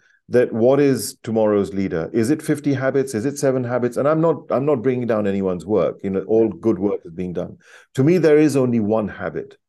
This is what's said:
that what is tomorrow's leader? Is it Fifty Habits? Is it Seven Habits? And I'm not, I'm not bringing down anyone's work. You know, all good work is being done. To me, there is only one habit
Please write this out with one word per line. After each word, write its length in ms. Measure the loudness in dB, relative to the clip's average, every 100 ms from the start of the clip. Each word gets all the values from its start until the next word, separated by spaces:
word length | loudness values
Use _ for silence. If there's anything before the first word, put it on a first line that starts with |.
| _ _ _
that 240 | 2 2
what 260 | 2 4 4
is 380 | 4 2 -4 -10
tomorrow's 500 | -4 0 2 2 0
leader? 360 | -2 -4 -2 -4
Is 160 | -2 0
it 100 | 0
Fifty 320 | -2 -2 -2
Habits? 400 | -2 0 0 -2
Is 120 | -2 -4
it 120 | -2
Seven 260 | -2 -2
Habits? 340 | -2 -2 -2 -2
And 100 | 0
I'm 140 | 2
not, 160 | 0 -2 -2
I'm 160 | -2 0
not 160 | 0
bringing 260 | 0 -2 -2
down 200 | -2 0
anyone's 380 | -2 -2 -4 -2
work. 340 | 0 0 -2
You 60 | -4
know, 120 | -4
all 260 | 0 2 2
good 300 | 0 -2 0
work 220 | -2 -4 -8
is 60 |
being 220 | -10 -8
done. 240 | -6 -8 -12 _ -20 _ 0
To 80 |
me, 140 | 2 4
there 200 | 6 6
is 180 | 4 2
only 240 | 2 0
one 280 | 0 0 -2
habit 480 | -6 -8 -8 -10 -16